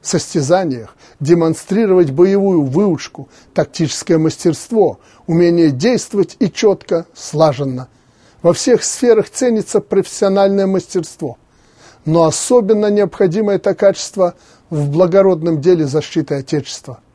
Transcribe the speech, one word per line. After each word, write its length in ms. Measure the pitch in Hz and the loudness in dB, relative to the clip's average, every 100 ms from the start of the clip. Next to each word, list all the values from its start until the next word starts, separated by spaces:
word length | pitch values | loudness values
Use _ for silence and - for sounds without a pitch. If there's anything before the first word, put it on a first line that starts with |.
состязаниях, 920 | - 170 - 175 135 180 180 123 107 _ - _ | -4 -4 -4 -4 0 0 0 -6 -12 _ -20 _
демонстрировать 880 | 139 175 165 160 - 202 220 185 165 | 0 2 2 -2 -4 -2 2 2 2
боевую 520 | 135 185 196 196 175 | 2 2 2 2 0
выучку, 680 | 139 135 202 156 - - 139 - _ | 0 0 0 -2 -6 -18 -20 -20 _
тактическое 640 | - - - 160 - - 165 | -4 -4 -2 -4 -4 -2 0
мастерство, 840 | 156 - 180 151 - 226 175 104 _ _ - | 0 -2 -4 -4 -4 0 0 -2 _ _ -4
умение 440 | 170 175 170 160 | 2 2 4 2
действовать 640 | 127 202 247 - 208 170 - | 2 0 0 -2 -2 -2 -2
и 120 | 202 | -4
четко, 540 | - 220 185 - 170 165 - | 0 0 0 -2 -4 -4 -16
слаженно. 720 | - 151 160 127 139 127 127 _ _ _ _ _ | -10 0 0 0 -6 -8 -12 _ _ _ _ _
Во 100 | 170 | 0
всех 320 | 175 - 240 | 0 2 2
сферах 460 | - - 247 220 - | 0 -2 2 2 2
ценится 500 | - 254 220 - 214 | -2 -2 -2 -2 -4
профессиональное 880 | - 196 180 - 202 196 196 196 190 | -2 -2 -2 -2 0 2 2 2 0
мастерство, 720 | 190 - 190 160 - 143 - _ _ _ _ - _ | -2 -4 -6 -6 -10 -12 -12 _ _ _ _ -20 _
но 220 | - 165 160 | -2 2 2
особенно 680 | 151 - 247 202 214 208 | 0 2 2 4 2 2
необходимо 640 | 208 196 - 196 175 208 | 0 0 0 0 0 -2
это 200 | 196 202 | 0 -2
качество 600 | 196 202 190 - - 175 - _ _ _ | 2 0 0 -8 -4 -4 -4 _ _ _
в 200 | 156 143 | -4 -2
благородном 720 | 147 180 190 196 175 165 160 | 2 2 4 4 2 -2 0
деле 240 | 151 175 151 | 2 2 0
защиты 500 | 147 147 165 143 143 | -2 -4 -6 -4 -6
Отечества. 640 | 131 151 - - - 120 _ | -4 -6 -6 -14 -16 -20 _